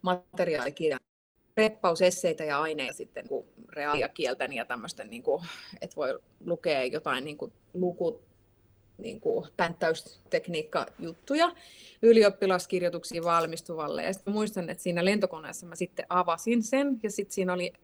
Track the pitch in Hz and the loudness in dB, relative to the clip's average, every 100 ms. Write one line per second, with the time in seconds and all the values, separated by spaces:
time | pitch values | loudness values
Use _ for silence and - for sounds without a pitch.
0 | 180 180 - - 175 147 123 - 160 135 | -2 -2 -4 -2 0 0 -2 -2 -2 -2
1 | - _ _ _ _ - 214 214 180 165 | -6 _ _ _ _ 2 2 2 0 4
2 | 180 - 175 160 156 143 160 151 127 - | 4 4 0 -2 -2 0 0 -2 -6 -8
3 | - - 117 139 - - - 147 147 147 | -12 -14 -8 -8 -8 -18 -16 -6 -2 0
4 | 113 - 131 131 131 123 117 123 101 - | 0 -2 -2 -2 -4 -4 -6 -6 -8 -12
5 | 104 117 - 151 165 - - - 170 156 | -12 -6 0 0 -2 -14 -18 -14 -12 -6
6 | 135 - _ _ 175 165 170 139 127 151 | -4 -4 _ _ -6 -4 0 0 0 -4
7 | 156 127 147 151 - - _ 180 180 175 | -4 -4 -4 -10 -12 -16 _ -4 -2 -2
8 | 170 - _ _ _ _ _ _ _ - | -4 -4 _ _ _ _ _ _ _ -14
9 | - - 160 - - - 170 170 165 160 | -12 -6 -2 -2 -4 -2 -2 0 -2 -2
10 | - - - 170 170 160 156 170 - - | -6 -20 -2 -2 -2 -6 -4 -4 -4 -8
11 | 165 165 - 294 349 - - - - - | -12 -10 -2 2 2 0 -18 -20 -20 4
12 | 226 226 208 196 190 185 - 185 175 170 | 8 10 8 6 2 2 0 0 0 -2
13 | - 170 170 165 165 165 - 160 151 156 | -6 -4 2 4 2 -2 -8 -6 -4 -2
14 | 160 196 202 208 214 196 170 180 180 170 | -4 -4 -2 -2 -2 -2 -6 -4 -2 0
15 | 185 214 190 160 156 - 175 165 175 - | 2 2 2 -2 -12 -14 -12 -8 -6 -6
16 | - 180 175 165 226 240 220 269 285 240 | 0 2 2 2 2 0 2 2 2 0
17 | 214 208 196 - 185 180 175 - | -4 -4 -4 -2 0 0 -2 -6